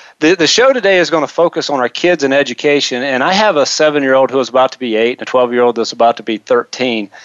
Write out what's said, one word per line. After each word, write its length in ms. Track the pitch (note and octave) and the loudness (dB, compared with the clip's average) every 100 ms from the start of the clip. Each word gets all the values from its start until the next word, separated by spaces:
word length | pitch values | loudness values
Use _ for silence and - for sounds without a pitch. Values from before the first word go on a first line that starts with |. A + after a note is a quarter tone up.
| - - | -20 -2
the, 140 | D#3 F#3 | 0 2
the 120 | D#3+ | 2
show 240 | - B3+ | 2 2
today 260 | B3+ G3 F#3+ | 2 2 2
is 120 | E3 | 2
gonna 180 | D#3+ C#3+ | 0 -2
focus 420 | - E3+ E3 C#3 | 0 0 0 -4
on 120 | C#3+ | -2
our 80 | A#2+ | -4
kids 340 | - F3 F3 | -2 -2 0
and 100 | C#3 | 0
education. 680 | C3+ C#3 A#2+ D3 C#3+ C3+ B2 | 0 -2 -2 0 0 -2 -6
And 180 | C#3 C3 | -4 -2
I 120 | C#3+ | -2
have 240 | F#3+ G#3+ D3+ | 0 0 0
a 80 | C3 | -2
seven-year-old 680 | - D#3 D3 C3+ C3 C3 | 0 0 0 2 2 2
who 80 | C3 | 0
is 80 | A2+ | -2
about 240 | B2+ C3 | 0 0
to 80 | - | -2
be 160 | B2+ A2 | -4 0
eight 240 | A#2 B2+ | 0 -2
and 40 | |
a 20 | - | -4
twelve-year-old 500 | B2+ B2 B2 B2 A#2 | -2 0 2 0 0
that's 160 | A2 | -4
about 240 | A#2+ A#2 A#2 | 0 0 0
to 60 | |
be 140 | A2+ A2 | -4 -6
thirteen. 720 | - B2 A#2 - B2+ A2+ G2+ - | -2 -2 -2 -6 -4 -4 -6 -14